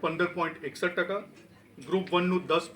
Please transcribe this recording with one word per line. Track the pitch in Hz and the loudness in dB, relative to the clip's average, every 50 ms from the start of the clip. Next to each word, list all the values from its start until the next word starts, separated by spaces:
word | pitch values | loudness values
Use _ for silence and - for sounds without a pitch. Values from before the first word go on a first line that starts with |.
| - | -2
પંદર | 160 160 160 175 175 - | -2 0 0 0 0 0
પોઇન્ટ | 180 165 160 160 - - 135 | -2 -2 -2 -4 -6 -10 -10
એકસઠ | - - 185 175 - 185 | -4 -2 -2 0 0 0
ટકા, | 175 180 196 208 - - - - - - - - - - - - - - | -2 0 -2 -4 -6 -10 -18 -20 -20 -20 -20 -20 -20 -20 -20 -18 -4 0
ગ્રુપ | 180 190 185 - 202 | 0 0 2 4 4
વનનું | 175 180 180 185 180 - - | 4 4 4 2 2 2 2
દસ | 160 165 165 - - | 2 2 2 0 -2